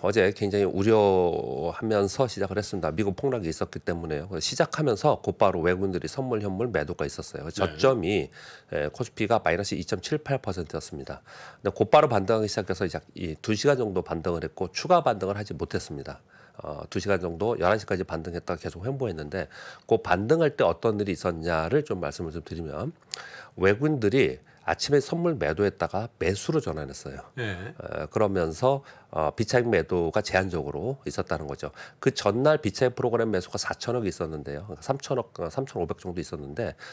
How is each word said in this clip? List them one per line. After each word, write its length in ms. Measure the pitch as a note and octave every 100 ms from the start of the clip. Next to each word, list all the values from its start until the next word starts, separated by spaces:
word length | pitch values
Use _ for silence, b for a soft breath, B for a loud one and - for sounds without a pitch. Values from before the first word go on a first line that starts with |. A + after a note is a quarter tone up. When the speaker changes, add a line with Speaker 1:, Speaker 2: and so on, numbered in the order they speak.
Speaker 1:
어제 280 | F#2+ G#2+ F#2+
굉장히 320 | - G2+ G2+
우려하면서 1600 | F#2+ F#2+ G#2 A2 G2+ F#2 F2 D#2+ A1+ B1+ E2 - A2 G#2 G2 - B2+
시작을 320 | - G2 F#2+
했습니다. 320 | G2+ G2 D#2+
미국 240 | D#2 G2+ F2+
폭락이 340 | C#3 B2 E2
있었기 300 | D#2 D#2+ D2+
때문에요. 480 | - E2+ E2 D2 F2+
그래서 140 | F#2+
시작하면서 800 | - C3 D#3+ - D3 G#2 D3+ A#2
곧바로 380 | - - G2+ F2+
외국인들이 480 | E2+ F#2 G2 F2+ D#2+
선물 340 | - B2+ A2+
현물 260 | G2+ F#2+ A#2+
매도가 400 | F2+ D2 F2 C#2+
있었어요. 380 | - - - D#2
Speaker 2:
네. 40 |
Speaker 1:
저점이, 800 | - F#2 D2+ C3+ B2 E2+ G2+ C#2 B B B B
에, 140 | D#2 D2
코스피가 520 | - B2 - G#2+ A2+
마이너스 300 | E2+ E2+ G2+
이점칠팔 640 | - F2+ F#2+ - D3+ - C3+
퍼센트였습니다. 840 | - F#2 D#2 D#2+ - C#2+ C2 - B B B B
근데 120 | G2 -
곧바로 340 | G#2+ D3+ D3+
반등하기 380 | G#2+ F#2+ A2 G#2+
시작해서 380 | - F#2+ F2+ F#2
이제 140 | D#2+ - -
이 200 | F2 D#2
두 140 | - G#2+
시간 200 | C#3+ C3+
정도 280 | A2 F#2
반등을 400 | - E2 E2+ E2+
했고 280 | D#2+ - F2+
추가 300 | - D3+ F3
반등을 340 | C#3+ G#2+ F#2 G2+
하지 200 | G#2 D#2
못했습니다. 680 | E2 F#2+ - D2 - - _ B B -
어, 220 | D#2 D2+ D#2
두 80 | G2
시간 200 | F#2+ F#2+
정도 380 | F2 E2 G#2+ A#2
열한 200 | F2 A2
시까지 240 | - F#2
반등했다가 560 | F2+ D#2+ D#2+ E2+ - F2
계속 260 | F2 E2+ G#2+
횡보했는데 640 | C#3 A#2+ D#2+ D2 F#2 D2+ B B B -
그 100 | A2+
반등할 580 | - F#2 A2 D#3+ D#3 -
때 60 |
어떤 360 | A#2+ - A#2 G#2
일이 120 | G2
있었냐를 760 | F2 F#2 E2 D#2+ D#2+ D#2+ D3 C#3+
좀 140 | F#2+
말씀을 320 | D2 - E2+
좀 120 | D#2+ -
드리면 480 | E2 D#2 D2 C3+ - B B B B B -
외국인들이 840 | F#2 G2+ D3+ C#3+ G#2 C3 F2 B1+ b b -
아침에 320 | - - C#3+
선물 360 | - E3+ E3+ C#3
매도했다가 720 | D2+ D#2+ G2+ - E2+ F#2+ A#2 -
매수로 400 | E2+ G2+ - D#3
전환했어요. 640 | F#2+ D2+ C#2 - C#2 C#2 - -
Speaker 2:
네. 380 | A2 F2+ F#2+ -
Speaker 1:
어, 280 | - D#2 D#2
그러면서, 760 | G#2+ G#2 F#2+ D#2+ D#2 B2+ C#3 B B B
어, 200 | D2+ D2+
비차익 360 | - G#2+ B2 A#2
매도가 500 | F#2+ E2 F2+ E2 G#2+
제한적으로 760 | - F#2 F#2+ E2+ - D2 A2 C#3 -
있었다는 420 | - - D#2 D2
거죠. 240 | C#2 D2 B B B
그 120 | C3+
전날 440 | - G#2 A2+ C#3+ D3+
비차익 360 | G#2+ - B2+
프로그램 380 | B2 B2+ A2+ A2+
매수가 260 | F#2+ - G2+
사천억이 520 | - - - B2 G2+
있었는데요. 540 | - E2 D#2 C#2+ C#2+
그러니까 180 | G2+ A2+
삼천억, 580 | - C#3 - B2 - -
어, 100 | E2+
삼천오백 500 | C3 C3+ G#2 D#2+ -
정도 200 | F#2 F2
있었는데 560 | D#2 D2 C#2 D2+ A2 - B